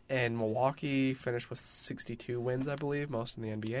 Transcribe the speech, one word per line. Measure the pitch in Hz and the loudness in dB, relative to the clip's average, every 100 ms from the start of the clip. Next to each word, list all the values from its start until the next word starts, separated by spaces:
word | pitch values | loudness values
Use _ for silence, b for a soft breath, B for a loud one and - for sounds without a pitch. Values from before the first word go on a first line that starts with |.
| - | -2
And | 131 120 117 | 2 2 2
Milwaukee | 110 113 131 131 151 135 131 | 2 4 2 2 0 4 4
finished | 131 - 120 120 | 2 0 -2 -2
with | 123 | -8
sixty-two | - - - - - 117 - 123 | -8 -8 -6 -8 -8 -8 -4 -2
wins, | 120 127 135 | 2 2 0
I | 143 | 0
believe, | 147 143 147 | 0 0 0
most | 120 117 - | -2 -2 -4
in | |
the | 110 | -2
N | 107 | -2
B | 107 | 0
A. | 120 | 0